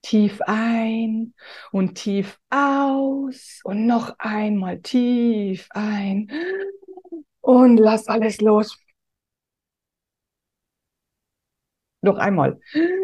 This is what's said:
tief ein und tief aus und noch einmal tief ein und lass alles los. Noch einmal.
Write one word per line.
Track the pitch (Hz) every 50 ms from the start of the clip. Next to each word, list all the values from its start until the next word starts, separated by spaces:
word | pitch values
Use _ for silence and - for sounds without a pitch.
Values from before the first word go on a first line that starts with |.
tief | - - - 214 208 202 - - -
ein | - 208 220 226 233 233 226 226 226 226 226 226 220 220 226 226 233 _ _ - - - - - -
und | - 196 185 180 185
tief | - - 214 196 196 196 202 - _ _ _
aus | 262 277 285 277 277 277 277 277 269 269 269 269 269 277 277 262 254 - - - - - _
und | - 196 214 220
noch | 240 240 233 233 - - _
einmal | - 220 214 214 214 214 214 202 185 185 180 175
tief | - - - 247 247 240 247 240 240 233 226 208 202 196 190 185 - _
ein | - 202 214 214 208 202 196 196 190 202 214 226 277 311 339 370 381 392 392 392 392 - - - 381 370 _ - 339 320 294 _ _ _
und | - 269 254 247 254 247 233 220
lass | 214 214 220 220 - -
alles | 226 226 220 220 202 -
los. | 208 214 214 208 214 - - _ _ _ _ _ _ _ _ _ _ _ _ _ _ _ _ _ _ _ _ _ _ _ _ _ _ _ _ _ _ _ _ _ _ _ _ _ _ _ _ _ _ _ _ _ _ _ _ _ _ _ _ _ _ _ _ _ _ _ _ _ _ _ _ _
Noch | - 202 190 -
einmal. | - 202 196 170 135 135 - - _ - - 302 330 349 370 381